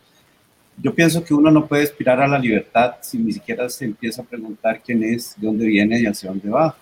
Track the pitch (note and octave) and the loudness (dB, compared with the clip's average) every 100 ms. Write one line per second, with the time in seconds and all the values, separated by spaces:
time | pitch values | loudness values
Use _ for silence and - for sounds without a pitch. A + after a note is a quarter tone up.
0 | _ _ _ _ _ _ _ - C#3 - | _ _ _ _ _ _ _ -6 -4 2
1 | E3 E3 E3 D3 D#3 D3+ D3+ D3 D3 - | 2 2 0 2 6 4 4 0 0 -2
2 | - B2+ C#3 C#3+ A#2+ A2 - A#2 A#2+ - | 0 2 2 2 2 0 0 0 0 -2
3 | - A#2+ A2+ G#2+ - A#2 B2 - A2+ G#2 | -10 -4 -2 -4 -8 -6 -6 -6 -8 -6
4 | A#2 B2 A#2+ A#2 G#2+ G#2 A2+ A2 - A2+ | -8 -8 -12 -12 -12 -4 -2 -2 -2 -2
5 | A2 A#2 - - G#2+ G#2+ A2 G2+ G#2 A#2 | 0 -2 -6 -6 -4 0 2 2 2 2
6 | A2 G2+ F#2 F#2+ G2+ B2+ D#3+ - | 0 -4 -8 -8 -2 0 0 -2